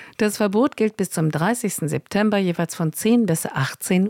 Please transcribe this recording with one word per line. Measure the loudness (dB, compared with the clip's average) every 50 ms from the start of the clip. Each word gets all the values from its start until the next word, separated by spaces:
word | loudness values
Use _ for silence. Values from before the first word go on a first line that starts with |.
| -20 -18 -4
Das | -2 -2 -2 0
Verbot | 0 -2 2 2 2 2 2 0
gilt | -2 -2 -2 0
bis | -2 -4 -2
zum | -2 0 0 0
dreißigsten | 0 0 0 0 0 -2 -4 -4 -4 -4 -4 -4
September | -4 -4 -6 _ 0 0 2 2 2
jeweils | 2 0 0 0 -2 -2 -4 -2
von | -2 -2 -2 -2
zehn | -2 2 2 4 4 4
bis | 2 0 0 -2
achtzehn | -4 -2 -2 -2 -2 -4 -10 -2 0 2 2 2